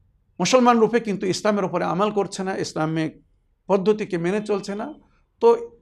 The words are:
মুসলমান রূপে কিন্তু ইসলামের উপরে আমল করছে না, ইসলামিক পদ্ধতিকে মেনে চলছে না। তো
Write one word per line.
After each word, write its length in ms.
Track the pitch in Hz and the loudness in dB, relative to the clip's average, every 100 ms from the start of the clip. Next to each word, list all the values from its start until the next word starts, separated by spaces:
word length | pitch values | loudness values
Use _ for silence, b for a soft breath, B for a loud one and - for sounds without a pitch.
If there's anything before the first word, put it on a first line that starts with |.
| _ _ _ - | _ _ _ -6
মুসলমান 400 | 180 254 240 233 | 2 4 6 6
রূপে 200 | 214 233 | 4 2
কিন্তু 260 | 233 185 185 | -2 -4 -4
ইসলামের 380 | 165 214 208 | -2 -2 0
উপরে 200 | 190 175 | -2 -2
আমল 280 | 175 170 214 | -2 0 0
করছে 320 | 208 185 - | 0 -4 -4
না, 140 | 190 170 | -8 -6
ইসলামিক 640 | 151 165 156 160 156 - _ _ _ _ - | -6 -4 -4 -2 -4 -8 _ _ _ _ -2
পদ্ধতিকে 500 | 196 185 214 202 175 | 0 2 0 -2 -4
মেনে 240 | 170 208 | -2 -2
চলছে 340 | 214 202 202 202 | -2 -4 -6 -10
না। 180 | 269 311 _ _ _ _ | -10 -14 _ _ _ _
তো 400 | 233 233 - - | 4 4 0 -4